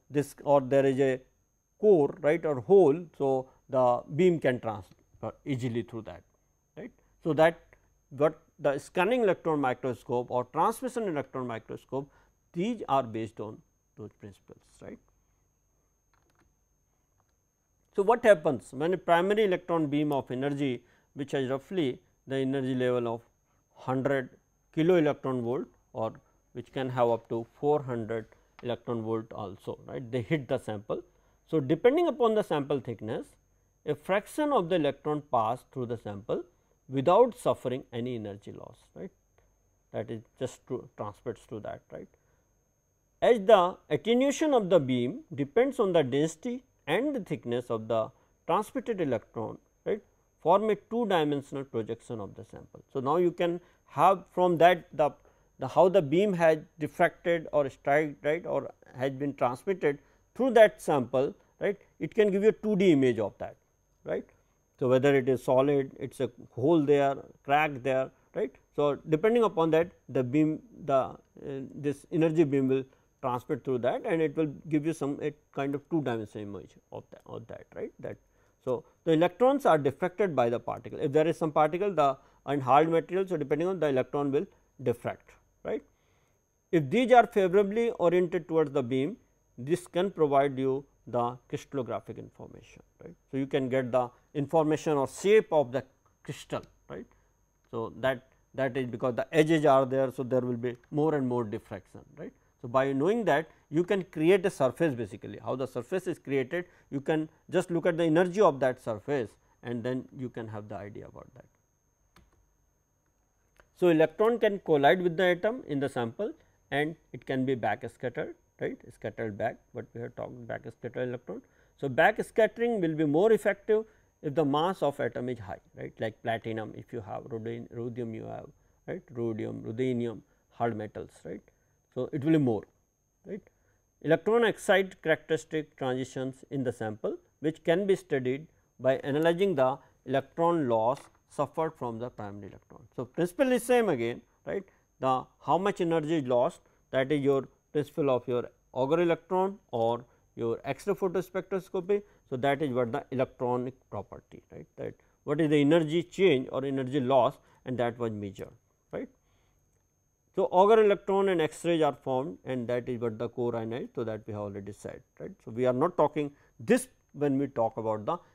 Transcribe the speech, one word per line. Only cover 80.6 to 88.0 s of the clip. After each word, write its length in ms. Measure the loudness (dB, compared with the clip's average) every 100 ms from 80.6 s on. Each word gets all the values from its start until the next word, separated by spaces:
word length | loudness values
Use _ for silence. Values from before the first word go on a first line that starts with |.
particle. 400 | -4 -10 -10 -6
If 100 | 0
there 140 | 2 2
is 100 | 0
some 140 | 0
particle, 420 | 2 2 0 -2
the, 240 | 2 0 0 _ _ -4
and 160 | -2
hard 260 | 4 6 6
material, 380 | 2 0 -4 -2
so 100 | -4
depending 300 | -2 -2 -2
on 140 | -2
the 80 | 0
electron 420 | 0 -2 -2 -2
will 160 | -2 -4 _ _ -6
diffract, 540 | -4 -2 -6 -10 _ -20 _ _
right. 180 | -8 -8 -10 _ _ _ _ _ _ _ _
If 180 | -2 0
these 220 | 0 6
are 160 | 6 6
favorably 640 | 2 2 4 2 0 -2
oriented 560 | 0